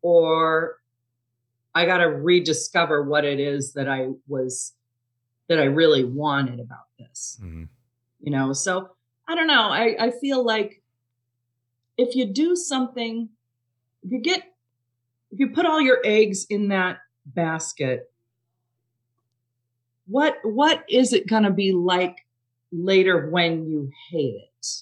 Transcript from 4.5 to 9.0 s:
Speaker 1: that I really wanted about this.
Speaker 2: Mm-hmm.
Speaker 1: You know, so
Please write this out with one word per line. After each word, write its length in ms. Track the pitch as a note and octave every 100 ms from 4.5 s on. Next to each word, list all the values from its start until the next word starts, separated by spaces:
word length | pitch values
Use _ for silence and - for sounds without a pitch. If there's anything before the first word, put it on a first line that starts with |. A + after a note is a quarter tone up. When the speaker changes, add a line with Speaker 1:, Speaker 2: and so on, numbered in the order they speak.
| B2+ - _ _ _ _ _ _ _ _
Speaker 1:
that 120 | E3
I 60 | C#3
really 380 | C#3+ E3 C#3+
wanted 560 | B2 C3+ D3+ C#3 C3 A#2+
about 260 | A#2+ B2 - _
this. 400 | - - - -
Speaker 2:
Mm-hmm. 220 | F#2+ E2 D#2+ _ _ _ _ _
Speaker 1:
You 100 | -
know, 220 | C#3 C3+
so 360 | C#3 F#3+ F#3 F#3+ _